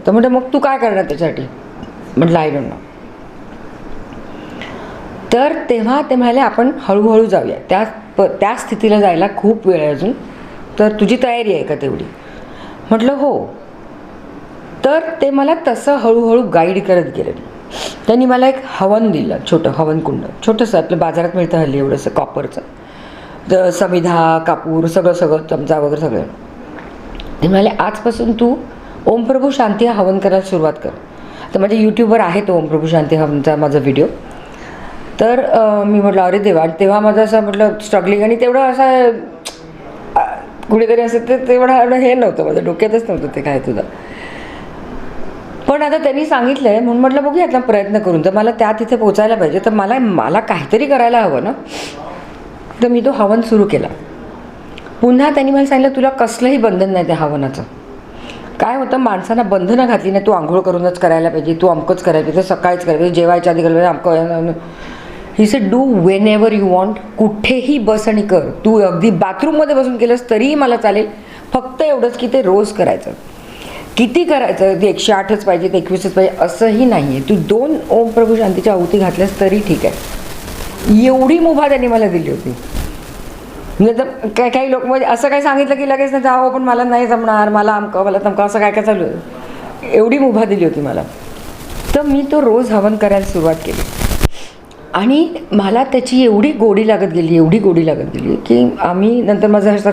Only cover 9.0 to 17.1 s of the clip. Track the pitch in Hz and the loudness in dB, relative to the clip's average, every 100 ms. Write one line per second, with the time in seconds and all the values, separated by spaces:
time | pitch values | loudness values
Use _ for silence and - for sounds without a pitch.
9 | 202 165 196 - 202 226 190 175 151 143 | 4 2 0 0 0 2 2 2 0 0
10 | 185 - - - - - - - 214 214 | -2 -4 -8 -18 -18 -18 -8 0 0 2
11 | 202 254 254 240 220 170 135 147 139 - | 2 2 0 0 -2 -2 -2 -4 -4 -6
12 | - - - - - - - - - 220 | -8 -14 -20 -20 -20 -18 -18 -16 -2 0
13 | 233 277 285 208 - - - - - - | 2 0 0 -2 -4 -12 -20 -20 -20 -20
14 | - - - - - - - - 262 311 | -20 -20 -20 -20 -20 -20 -18 -4 0 2
15 | 320 330 277 277 277 330 311 233 - 285 | 0 -2 0 2 2 0 0 -2 0 0
16 | 226 233 233 233 220 170 170 190 190 180 | 2 2 4 2 2 2 2 0 2 2
17 | 160 | 2